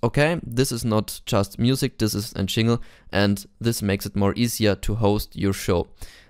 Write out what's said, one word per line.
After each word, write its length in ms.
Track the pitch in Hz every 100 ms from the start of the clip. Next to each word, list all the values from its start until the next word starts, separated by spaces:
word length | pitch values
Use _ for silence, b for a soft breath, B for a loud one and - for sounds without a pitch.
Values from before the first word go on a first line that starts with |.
okay, 380 | 117 - 151 175
this 280 | - 117 139
is 120 | 117
not 360 | 120 107 - - -
just 340 | 107 98 -
music, 380 | 120 131 131 -
this 140 | 107
is 200 | 104 107
a 80 | -
jingle, 400 | 95 - 113 117 B B B
and 340 | 98 101 101 - _
this 200 | 113 117
makes 240 | 101 101
it 120 | - 101
more 180 | 98
easier 400 | - 120 - 104
to 220 | 95 - 104
host 400 | 101 107 - -
your 160 | 101
show. 340 | 95 - 87 - B B B